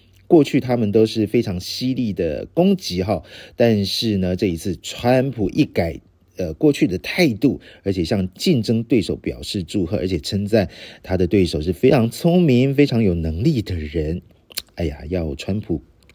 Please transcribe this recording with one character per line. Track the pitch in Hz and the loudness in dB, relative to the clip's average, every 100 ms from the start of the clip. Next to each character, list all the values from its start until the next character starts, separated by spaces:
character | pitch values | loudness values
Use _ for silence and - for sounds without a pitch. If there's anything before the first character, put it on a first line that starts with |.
| _ _ - | _ _ 4
过 | 165 | 4
去 | 139 143 | 6 2
他 | 123 120 | 0 0
们 | 104 | 2
都 | 110 | 4
是 | 110 110 104 | 2 2 0
非 | 123 | 0
常 | 110 90 | 0 -4
犀 | - - 127 131 | -6 -6 -4 -2
利 | 113 | -2
的 | 92 82 62 50 | -2 -4 -4 -6
攻 | - 190 190 | 0 2 2
击 | - 90 | -2 -4
哈， | 92 85 - - - - | -2 -2 -4 -20 -10 2
但 | 117 107 | 4 4
是 | 95 - 117 101 | 0 -2 -2 0
呢， | 92 92 | 0 0
这 | 104 | 0
一 | 82 | -2
次 | 101 80 | -6 -8
川 | - - 120 127 135 | -10 -4 2 2 2
普 | 117 95 | -2 -2
一 | - 139 | 0 0
改， | - 80 - _ _ _ - | 0 -4 -4 _ _ _ -8
呃， | 87 | -8
过 | 78 151 | 0 2
去 | 143 - | 2 0
的 | 92 | -2
态 | - - 160 | -4 0 0
度， | 104 135 - - - | 2 0 0 -8 -8
而 | 98 | -4
且 | 98 - | -2 0
向 | 104 92 - | 0 -2 -2
竞 | 196 135 | 0 0
争 | 107 113 | 2 -2
对 | 113 123 | 2 0
手 | - 73 | 0 -4
表 | - 67 | -6 -8
示 | - 101 | -6 -6
祝 | 82 104 | -4 -4
贺， | 85 95 | -2 -2
而 | 92 | -2
且 | 85 | -4
称 | - 101 101 | -4 -4 0
赞 | 110 87 - - - | 0 0 -4 -20 -14
他 | - 92 | -4 0
的 | 85 | 2
对 | 104 | 4
手 | 85 76 | 2 0
是 | 78 | -4
非 | 90 - | -4 0
常 | 139 113 | 0 0
聪 | - 170 180 | 0 2 4
明、 | 160 120 135 135 | 4 4 4 4
非 | 143 | 2
常 | 117 | 4
有 | 104 85 | 2 0
能 | 80 80 | -2 0
力 | 143 131 | 0 0
的 | - | -2
人。 | 87 76 82 76 90 - _ _ - - - | -6 -6 -4 -4 -6 -10 _ _ -16 -12 -6
哎 | 82 | -6
呀， | 71 73 | -6 -6
要 | 90 80 67 | -4 -4 -6
川 | - 104 | -6 -6
普 | 110 80 - _ _ | -4 -6 -8 _ _